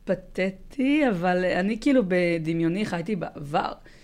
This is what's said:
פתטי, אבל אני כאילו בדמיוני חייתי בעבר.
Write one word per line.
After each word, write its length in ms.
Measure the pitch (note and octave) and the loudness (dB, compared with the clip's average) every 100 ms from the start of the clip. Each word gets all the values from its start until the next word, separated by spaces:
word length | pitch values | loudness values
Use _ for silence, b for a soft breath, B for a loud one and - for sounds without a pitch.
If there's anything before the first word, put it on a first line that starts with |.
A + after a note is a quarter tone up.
| - | -4
פתטי, 1040 | F3+ - - F#3+ F#3+ - - C4 D4+ C4+ | -4 -4 -4 -4 -4 -10 -2 2 4 2
אבל 360 | F3+ F3+ F3+ F3+ | 2 2 2 2
אני 320 | F3 G3 A3+ | 0 0 0
כאילו 220 | D4 C4 F#3 | 2 4 4
בדמיוני 800 | F3+ F3 E3+ D#3+ E3 E3 F#3 G#3+ | 2 2 0 0 0 0 0 -2
חייתי 300 | E3+ E3+ G3 | -4 -4 -4
בעבר. 560 | - - C#3+ F3 - - - b | -6 -10 -4 -2 -2 -6 -16 b